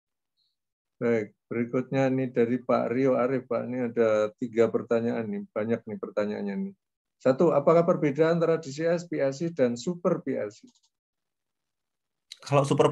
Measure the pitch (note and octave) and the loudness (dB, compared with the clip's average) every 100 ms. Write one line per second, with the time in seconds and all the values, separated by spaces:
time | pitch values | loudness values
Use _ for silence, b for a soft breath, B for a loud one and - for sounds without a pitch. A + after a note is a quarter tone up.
0 | _ _ _ _ _ _ _ _ _ _ | _ _ _ _ _ _ _ _ _ _
1 | A#2+ A#2 G#2+ _ _ A2+ A#2+ C3 B2+ C#3 | 0 0 -2 _ _ -6 -2 -4 -2 0
2 | C3+ C3 B2+ B2 A#2 B2 A#2+ A#2+ A#2+ A#2+ | 0 0 -2 0 0 0 0 0 0 0
3 | C3+ B2+ B2 C3+ B2 A#2 A#2+ B2 A#2+ A2+ | 2 2 0 -2 -2 -4 -4 -4 -4 2
4 | A2+ G#2+ G#2+ - B2 A2 A2+ A#2+ G#2+ A#2 | 2 2 0 -4 -4 2 2 2 -2 0
5 | A#2 A#2+ A2 G2+ G2+ A2 A2 A#2 - G2+ | 0 -4 -6 -8 -8 -6 -2 -4 -4 -10
6 | G2 G2 G#2 G#2 G2+ G2 G2 - _ _ | -6 -4 -4 -4 -6 -6 -8 -10 _ _
7 | _ _ - C3+ E3+ C#3+ E3 E3 E3+ - | _ _ 0 2 2 4 4 4 4 0
8 | D3+ C3+ D#3+ E3+ E3 D#3+ D3 C#3 E3 E3+ | 0 2 2 2 0 -2 -4 -4 -2 -2
9 | E3+ D3+ C#3 C3+ E3+ E3+ B2 A#2+ - F3 | -4 -2 -2 -2 -6 0 0 0 -6 -4
10 | F#3 E3+ - A#2+ G#2+ - - _ _ _ | -2 -2 -4 -6 -6 -10 -20 _ _ _
11 | _ _ _ _ _ _ _ _ _ _ | _ _ _ _ _ _ _ _ _ _
12 | _ _ _ - - C#3 C#3 C#3+ D3 | _ _ _ -20 0 0 2 4 6